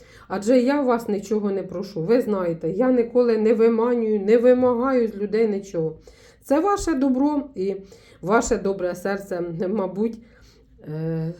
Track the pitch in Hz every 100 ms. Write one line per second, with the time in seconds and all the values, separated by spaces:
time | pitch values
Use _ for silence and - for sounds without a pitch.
0 | - - - 190 208 254 240 294 254 233
1 | 226 202 - 214 208 196 190 175 202 160
2 | 165 247 220 202 175 165 165 190 254 247
3 | 226 247 240 220 214 220 226 226 240 240
4 | 220 214 196 233 240 254 254 233 262 254
5 | 226 202 208 214 220 196 196 170 160 156
6 | - - - - - 285 392 403 349 285
7 | 269 254 285 294 - - 190 190 - -
8 | - - 165 226 247 214 202 190 180 175
9 | 196 196 - 175 175 165 185 214 185 185
10 | 226 226 - - - _ _ - 170 156
11 | 160 165 160 175